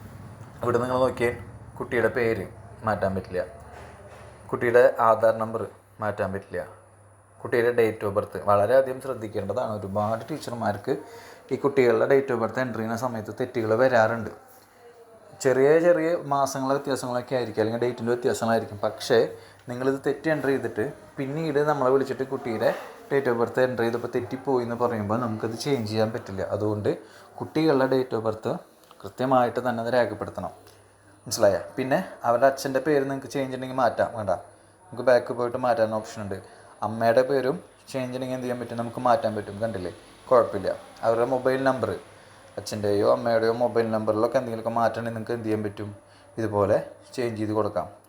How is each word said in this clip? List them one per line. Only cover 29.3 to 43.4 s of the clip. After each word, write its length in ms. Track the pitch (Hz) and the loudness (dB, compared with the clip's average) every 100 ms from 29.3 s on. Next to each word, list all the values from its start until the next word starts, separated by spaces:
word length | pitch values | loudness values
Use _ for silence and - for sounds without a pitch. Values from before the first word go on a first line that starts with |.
| 131 120 123 123 | 2 2 0 -4
തന്നെ 140 | 113 | -4
അത് 60 | 117 123 | 0 2
രേഖപ്പെടുത്തണം. 560 | 110 107 98 98 87 - - - _ _ - - | 0 -2 -8 -8 -10 -10 -20 -20 _ _ -20 -18
മനസ്സിലായോ? 360 | - 117 104 92 - - | -8 2 4 4 -2 -4
പിന്നെ 220 | 131 156 185 - 120 | 0 0 -2 -4 0
അവരുടെ 180 | 117 135 | 4 4
അച്ഛൻ്റെ 300 | 135 139 131 143 | 2 0 0 2
പേര് 180 | 143 135 | 2 2
നിങ്ങൾക്ക് 200 | 135 131 | -4 -6
ചേഞ്ച് 200 | 143 131 127 | -6 -4 -6
ഉണ്ടെങ്കിൽ 220 | 131 131 | -6 0
മാറ്റാം, 260 | 117 - 95 117 | 0 2 -2 -2
വേണ്ട, 160 | 101 87 - - - _ - | -2 -4 -6 -20 -20 _ -16
നമുക്ക് 180 | 120 123 | -2 4
ബാക്ക് 240 | 123 - 120 | 4 4 -2
പോയിട്ട് 200 | 120 123 127 | -2 0 0
മാറ്റാൻ 280 | 110 110 110 | 2 2 0
ഓപ്ഷൻ 200 | - - | -6 -10
ഉണ്ട്. 140 | 101 95 - - - - 104 | -10 -10 -12 -20 -20 -8 -6
അമ്മയുടെ 360 | 113 117 117 127 | 0 4 4 4
പേരും 260 | 139 127 175 - - - | 2 0 -4 -8 -20 -10
ചേഞ്ച് 220 | 135 127 127 | -8 -6 -6
ഉണ്ടെങ്കിൽ 200 | 131 127 | -6 -6
എന്ത് 80 | 123 | -4
ചെയ്യാൻ 120 | 123 | -6
പറ്റും? 160 | 117 117 | -6 -6
നമുക്ക് 180 | 117 123 127 | -6 -2 2
മാറ്റാൻ 240 | 113 110 107 | 2 2 -4
പറ്റും. 180 | 101 101 | -6 -6
കണ്ടില്ലേ? 280 | 113 104 87 - - - - | -6 -4 -8 -10 -18 -10 4
കുഴപ്പമില്ല. 400 | 123 107 101 90 - - - 113 | 4 4 0 -4 -6 -10 -4 0
അവരുടെ 200 | 113 123 | 2 2
മൊബൈൽ 260 | 131 131 131 135 | 0 0 2 2
നമ്പർ, 220 | 127 107 87 - - - - - - | 0 -2 -4 -8 -20 -20 -20 -18 -14
അച്ഛൻ്റെയോ 500 | - 110 104 101 113 127 | -8 -4 0 2 4 2
അമ്മയുടെയോ 360 | 120 113 | 2 2